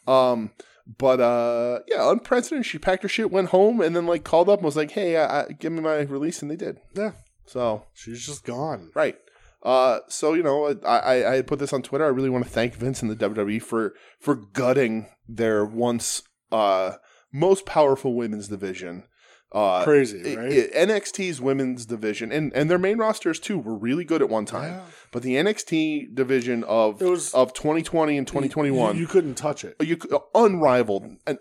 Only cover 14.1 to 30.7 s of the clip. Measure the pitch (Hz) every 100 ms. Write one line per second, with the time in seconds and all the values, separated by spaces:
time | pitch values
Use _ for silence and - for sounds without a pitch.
14.1 | _ - 135 101 - 123 131 123 110 107
15.1 | _ - 113 113 107 104 113 120 117 -
16.1 | - - _ _ 110 101 95 92 - _
17.1 | _ _ 135 175 190 - 160 147 135 135
18.1 | 120 117 104 98 101 95 90 90 87 -
19.1 | _ _ _ _ 104 101 92 117 147 127
20.1 | 101 85 123 120 139 113 139 185 214 -
21.1 | - 190 147 127 135 131 123 110 117 107
22.1 | 104 113 139 151 127 151 180 185 226 220
23.1 | 208 - - - 196 110 110 113 151 160
24.1 | 160 127 110 101 98 156 180 185 - _
25.1 | 120 127 127 185 214 - 160 156 151 123
26.1 | 120 127 135 120 120 113 113 110 104 180
27.1 | 180 147 127 127 - 151 160 160 170 156
28.1 | 143 131 143 139 156 143 135 113 104 165
29.1 | 190 160 123 151 151 - - 156 165 -
30.1 | 143 - 202 226 180 151